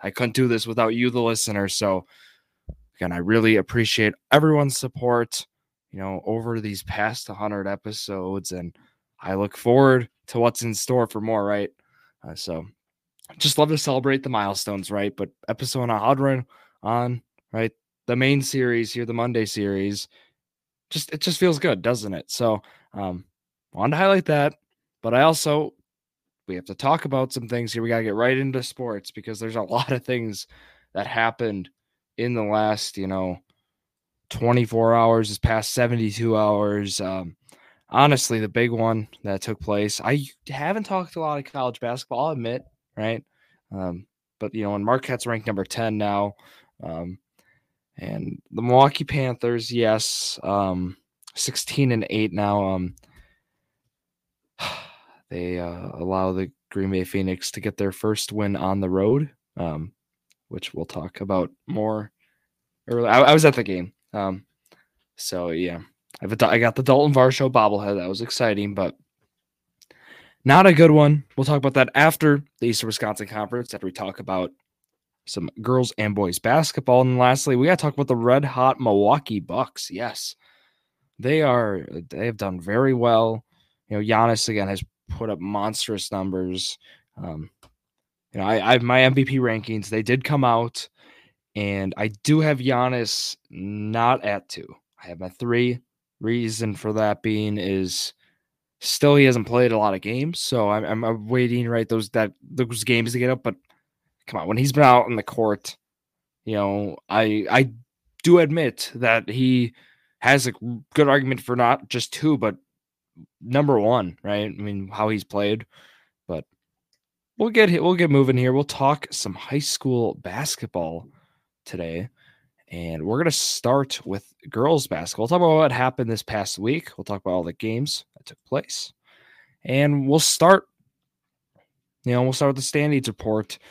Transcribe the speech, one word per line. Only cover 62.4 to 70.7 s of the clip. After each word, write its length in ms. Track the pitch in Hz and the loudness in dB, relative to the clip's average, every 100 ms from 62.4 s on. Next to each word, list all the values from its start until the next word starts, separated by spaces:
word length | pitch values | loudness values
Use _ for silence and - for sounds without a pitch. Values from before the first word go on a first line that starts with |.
| _ _ _ _ - | _ _ _ _ -6
early. 180 | 120 117 | -2 6
I, 120 | 120 | 8
I 140 | 135 | 8
was 120 | 156 156 | 8 6
at 80 | |
the 100 | 123 | 4
game. 300 | 101 90 90 _ _ 107 | -2 -6 -8 _ _ -4
Um, 300 | 98 92 _ _ _ _ _ _ _ - | -4 -6 _ _ _ _ _ _ _ -14
so, 340 | - 92 87 | -8 -6 -4
yeah, 300 | 82 90 85 - _ _ - | -2 -4 -6 -14 _ _ -12
I've 100 | 95 | -6
ad-, 120 | 110 | 2
I 160 | 104 113 | 4 6
got 160 | 117 - | 4 2
the 80 | |
Dalton 320 | 131 135 147 135 | 4 6 6 6
Varsho 360 | 127 131 131 | 6 4 2
bobblehead. 460 | 127 107 101 101 101 | 4 4 2 -2 -4
That 100 | 90 | -4
was 140 | 98 | -6
exciting, 540 | 117 - 117 101 101 98 | -6 -2 0 0 -4 -2
but 200 | 90 - _ _ _ _ _ _ _ _ _ _ - - _ _ 131 | -4 -6 _ _ _ _ _ _ _ _ _ _ -20 -20 _ _ 6
not 220 | 160 | 8
a 60 | 190 | 10